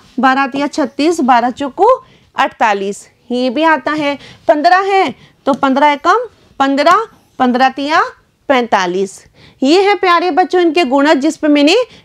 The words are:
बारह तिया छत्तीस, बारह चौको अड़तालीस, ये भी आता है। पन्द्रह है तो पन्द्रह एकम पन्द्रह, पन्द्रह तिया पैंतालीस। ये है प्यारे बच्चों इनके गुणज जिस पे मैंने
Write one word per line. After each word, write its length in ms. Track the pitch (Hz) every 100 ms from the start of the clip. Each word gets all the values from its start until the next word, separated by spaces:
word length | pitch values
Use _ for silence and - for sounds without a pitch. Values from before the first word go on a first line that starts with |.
| - -
बारह 260 | 262 262 277
तिया 180 | 277 277
छत्तीस, 520 | - 285 - 294 339
बारह 280 | 262 247 240
चौको 380 | 240 285 - 415 508 - _ _ -
अड़तालीस, 600 | 277 - 233 202 196 196 - _ -
ये 180 | 247 254
भी 120 | 240
आता 280 | 320 311 294
है। 220 | 302 285 - - - -
पन्द्रह 320 | 302 311 359
है 300 | 392 392 330 - - _ -
तो 60 |
पन्द्रह 340 | 269 269 262 294
एकम 380 | 285 330 427 480 _ _ -
पन्द्रह, 420 | 269 277 302 381 453 _ _ -
पन्द्रह 300 | 254 247 262
तिया 320 | 254 285 330 494 - _ _ -
पैंतालीस। 720 | 269 233 208 180 180 196 - - _ - _
ये 180 | 262 349
है 120 | 392 392
प्यारे 340 | 381 339 359
बच्चों 300 | 294 370 359
इनके 240 | 349 302
गुणज 340 | 277 277 285 302
जिस 180 | 294 311
पे 120 | 302
मैंने 260 | 294 285 415 480 -